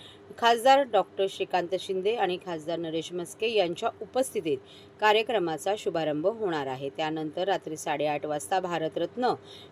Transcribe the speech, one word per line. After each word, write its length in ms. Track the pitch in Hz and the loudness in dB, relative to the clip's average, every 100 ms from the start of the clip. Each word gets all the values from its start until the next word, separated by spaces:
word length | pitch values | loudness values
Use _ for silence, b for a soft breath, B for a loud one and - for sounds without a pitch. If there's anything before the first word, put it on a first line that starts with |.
| B B B - | B B B 0
खासदार 400 | 233 233 247 269 | 4 6 8 6
डॉक्टर 480 | 269 208 - - 196 | 6 2 0 0 -2
श्रीकांत 380 | - 185 180 170 180 | -2 -2 0 0 -2
शिंदे 340 | - 185 190 | -2 -2 0
आणि 240 | 233 190 180 185 | 0 0 -2 -4
खासदार 320 | 165 151 170 | -6 -4 -4
नरेश 340 | 165 160 160 | -2 -4 -4
म्हस्के 380 | 175 170 - 220 | -6 -8 -4 0
यांच्या 380 | 214 170 170 226 - | 2 2 0 -4 -6
उपस्थितीत 560 | 208 254 269 220 160 135 - B B - | -4 -2 -2 -2 -2 -2 -4 B B 0
कार्यक्रमाचा 760 | 214 214 226 220 170 156 190 208 | 4 4 4 0 0 -2 -2 -2
शुभारंभ 480 | 202 170 151 151 180 | -2 -2 0 0 0
होणार 400 | 226 208 156 135 | 0 0 -2 -2
आहे. 220 | 131 139 | -4 -6
त्यानंतर 560 | 143 156 160 156 156 | -4 -2 -2 -4 -2
रात्री 320 | 185 170 - 156 | 0 0 -2 -8
साडेआठ 500 | 165 147 151 147 151 | -4 0 0 -2 -2
वाजता 340 | 147 - 190 | -4 -2 -2
भारतरत्न 760 | 185 165 160 - 170 - 247 165 B B B | 0 -2 -2 -2 -4 0 0 0 B B B